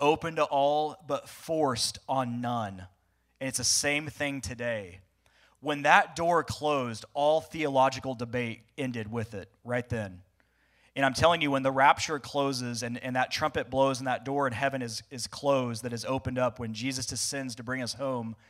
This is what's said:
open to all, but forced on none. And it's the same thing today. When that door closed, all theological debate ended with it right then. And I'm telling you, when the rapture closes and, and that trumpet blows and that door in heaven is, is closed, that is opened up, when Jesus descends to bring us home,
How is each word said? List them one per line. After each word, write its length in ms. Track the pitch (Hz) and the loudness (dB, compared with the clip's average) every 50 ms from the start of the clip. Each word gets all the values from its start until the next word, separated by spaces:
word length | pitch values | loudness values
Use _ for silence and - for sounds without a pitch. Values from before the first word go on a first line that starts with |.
open 360 | 143 147 160 160 165 165 160 | 4 4 4 4 2 -4 0
to 80 | 160 147 | 0 0
all, 580 | - 147 139 139 143 147 151 151 151 143 - 165 | 2 2 2 4 4 2 2 0 -2 -6 -8 -6
but 220 | 139 143 127 - - | -4 -4 -4 -4 -8
forced 720 | - - - - 165 156 151 135 123 113 - - - - - | -18 -14 -6 -4 0 2 2 2 2 0 -2 -4 -6 -8 -6
on 360 | - 131 135 131 120 120 120 | -2 -2 0 0 -2 -2 -4
none. 440 | 123 120 123 120 110 98 95 92 87 - _ _ _ _ _ _ _ _ _ - | -2 -2 -2 -2 -2 -4 -6 -10 -14 -16 _ _ _ _ _ _ _ _ _ -8
And 80 | 135 135 | -8 -4
it's 80 | 120 | -4
the 80 | - 120 | -2 0
same 440 | - - - - 143 147 147 156 147 | 2 2 2 2 2 0 0 -2 -4
thing 340 | - - 147 143 139 135 | -6 -4 -4 -4 -4 -4
today. 580 | 123 - 127 120 120 120 117 107 98 87 87 92 - _ _ _ _ _ _ _ _ _ _ _ | -6 -8 -8 -6 -4 -4 -4 -4 -6 -10 -16 -20 -20 _ _ _ _ _ _ _ _ _ _ _
When 220 | 131 143 147 143 | -4 -4 -4 0
that 320 | 143 147 170 202 180 - 156 | 4 6 6 6 6 4 -2
door 300 | 160 170 170 175 160 143 | -4 0 2 2 2 2
closed, 600 | - - - 143 151 147 139 127 120 113 107 - - - | 0 -6 -4 0 0 0 0 0 -2 -6 -8 -12 -10 -2
all 260 | 147 143 151 156 160 | 2 4 4 4 4
theological 760 | 156 - - 165 156 143 135 131 131 135 123 131 - 135 127 | 2 -2 -6 -2 -2 2 4 6 4 4 4 0 -6 -6 -6
debate 460 | 113 123 117 117 123 123 113 110 - - _ - | -6 -6 -4 -4 -4 -4 -4 -6 -10 -14 _ -8
ended 340 | - 135 127 120 117 107 104 | -6 -6 -4 -4 -6 -6 -6
with 220 | 113 117 107 - | -4 -6 -6 -6
it 180 | - 98 87 - _ _ - | -8 -12 -12 -14 _ _ -6
right 240 | 117 120 123 120 - | -4 -2 -2 -2 -2
then. 320 | 123 113 104 95 92 90 - _ _ _ _ _ _ _ _ _ _ _ _ _ - | -4 -4 -4 -6 -10 -16 -20 _ _ _ _ _ _ _ _ _ _ _ _ _ -2
And 100 | 135 139 | 2 2
I'm 80 | 135 123 | 2 2
telling 260 | - 151 165 175 165 | 4 4 4 6 4
you, 120 | 156 143 | 2 2
when 100 | 139 135 | 2 6
the 80 | 131 135 | 6 6
rapture 480 | 135 135 135 147 160 - - - 160 139 | 8 8 8 8 8 6 2 -4 -4 -6
closes 640 | - - - 143 139 139 131 123 123 120 120 113 | -6 -4 -2 0 0 0 0 -2 -4 -6 -6 -4
and, 200 | 120 117 120 123 | -4 -6 -6 -6
and 140 | - 131 127 | -6 -2 0
that 140 | 131 127 - | 0 0 0
trumpet 400 | - - 156 151 - 165 127 - | 0 -2 -2 0 0 -2 -4 -2
blows 300 | 131 135 135 135 135 120 | 2 4 4 4 2 0
and 80 | 135 131 | -2 -2
that 160 | 123 101 117 | -2 -2 -2
door 220 | 135 139 143 139 | -4 -2 0 0
in 60 | 131 | 0
heaven 300 | 113 107 139 139 135 131 | 0 0 0 0 0 -2
is, 200 | 123 117 113 - - - | -6 -6 -8 -10 -12 -12
is 160 | 139 120 107 | -12 -10 -10
closed, 580 | - - - - 143 139 135 127 120 117 110 - | -10 -8 -4 0 2 2 2 2 -2 -4 -6 -6
that 80 | 123 | -6
is 120 | 120 113 107 | -6 -6 -4
opened 340 | 113 131 135 131 127 127 127 | -4 -4 -4 -4 -4 -2 0
up, 200 | 127 120 117 - | 0 0 -2 -4
when 160 | 120 110 110 | -8 -8 -8
Jesus 320 | 107 120 135 127 135 127 | -6 -6 -4 -4 -4 -6
descends 480 | - 135 117 - - 143 139 135 127 113 | -6 -6 -4 -4 -4 -4 -6 -6 -8 -10
to 80 | 117 | -10
bring 180 | 117 117 127 131 | -8 -8 -6 -6
us 140 | 123 110 - | -6 -6 -6
home, 420 | 113 139 135 131 120 113 113 110 - _ | -6 -4 -4 -4 -4 -4 -6 -10 -12 _